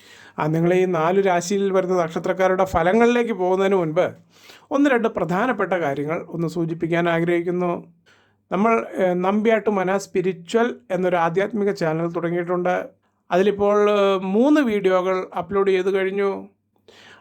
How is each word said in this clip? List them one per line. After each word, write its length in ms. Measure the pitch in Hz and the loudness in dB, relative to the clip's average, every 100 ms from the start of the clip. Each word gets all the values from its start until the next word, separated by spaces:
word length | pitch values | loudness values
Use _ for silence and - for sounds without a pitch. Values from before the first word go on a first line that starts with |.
| - - - - | -20 -20 -14 -6
ആ, 80 | 156 | -2
നിങ്ങൾ 280 | 160 170 | 2 2
ഈ 100 | 185 | 2
നാലു 360 | 185 170 160 196 | 2 0 0 2
രാശിയിൽ 520 | 190 175 175 202 196 | 2 0 0 -2 0
വരുന്ന 240 | 185 185 185 | 0 0 0
നക്ഷത്രക്കാരുടെ 680 | 165 175 185 180 185 185 | -2 -2 -4 0 2 2
ഫലങ്ങളിലേക്ക് 680 | 190 175 170 220 240 240 233 | 0 0 2 4 4 2 0
പോകുന്നതിന് 420 | 190 180 185 196 | -2 0 2 2
മുൻപ് 380 | 190 160 160 143 - _ _ - - - | 2 0 0 -2 -4 _ _ -20 -20 -4
ഒന്ന് 200 | 285 285 | 0 2
രണ്ട് 180 | 240 220 | 2 0
പ്രധാനപ്പെട്ട 640 | 220 170 180 254 214 180 | -2 -2 -2 -2 -2 -2
കാര്യങ്ങൾ 540 | 185 151 139 143 170 - | -2 -2 -4 -4 -6 -6
ഒന്ന് 200 | 165 165 | -6 -4
സൂചിപ്പിക്കാൻ 600 | 175 165 165 165 170 170 | -4 -4 -4 -2 0 0
ആഗ്രഹിക്കുന്നു. 840 | 165 170 175 175 175 180 175 - _ _ _ _ _ - | 0 0 0 -2 -2 -2 -4 -10 _ _ _ _ _ -6
നമ്മൾ, 340 | 180 226 226 220 - | 0 2 0 -2 -2
ഏ, 160 | 185 | 0
നമ്പ്യാട്ട് 580 | 180 185 208 226 220 214 | 0 0 0 2 2 0
മന 260 | 202 180 196 | 0 0 -2
സ്പിരിച്വൽ 800 | - 190 180 170 - 226 - - - | -4 -4 -2 -4 -2 0 0 -4 -6
എന്നൊരു 260 | 180 180 175 | -2 0 2
ആധ്യാത്മിക 540 | 170 175 208 220 202 | 0 0 -2 -2 -2
ചാനൽ 360 | 196 165 160 170 | -2 -2 -2 -4
തുടങ്ങിയിട്ടുണ്ട്. 840 | 170 170 175 170 180 180 185 185 _ _ _ - | -4 -4 -2 -2 -2 0 -2 -4 _ _ _ -2
അതിലിപ്പോൾ, 600 | 180 202 196 202 208 208 | 0 2 2 2 2 2
ഏ, 280 | 208 196 190 | 2 2 0
മൂന്ന് 420 | 190 208 277 302 | 0 2 4 4
വീഡിയോകൾ 720 | 247 208 185 185 185 185 185 190 | 2 0 2 2 0 -2 -4 -8
അപ്ലോഡ് 320 | 170 202 196 | -4 0 2
ചെയ്ത് 240 | 190 190 | 2 0
കഴിഞ്ഞു. 540 | 190 190 196 196 196 196 _ _ _ _ - - - | 0 -2 -2 -2 -4 -10 _ _ _ _ -20 -20 -18